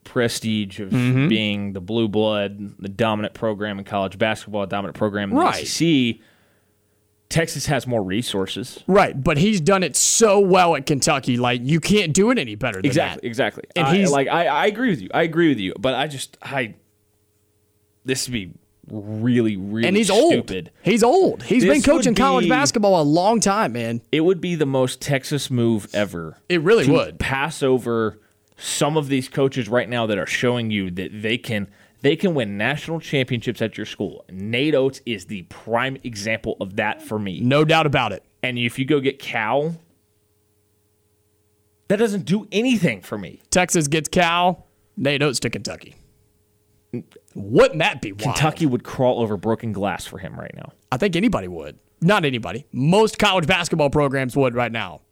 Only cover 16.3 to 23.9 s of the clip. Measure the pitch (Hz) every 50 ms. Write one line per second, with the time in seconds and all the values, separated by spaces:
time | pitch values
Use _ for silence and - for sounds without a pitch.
16.3 | - _ - 131 135 139 127 107 90 _ _ _ _ _ _ _ _ _ _ _
17.3 | _ _ _ _ _ _ _ _ _ _ _ _ _ _ _ 123 131 127 - -
18.3 | 123 113 95 85 - - _ _ _ _ - - - 110 101 104 110 107 110 123
19.3 | 123 123 117 110 107 95 92 101 104 113 113 - 185 208 233 175 180 214 277 349
20.3 | 311 247 208 - - - 170 - _ _ _ - 233 233 214 240 302 381 381 -
21.3 | - - - - 185 254 240 185 294 302 214 269 294 277 - 254 220 190 247 269
22.3 | 269 254 - 180 254 254 277 277 - 247 208 202 190 175 151 147 151 170 175 202
23.3 | 233 233 - 196 196 208 220 156 110 120 117 113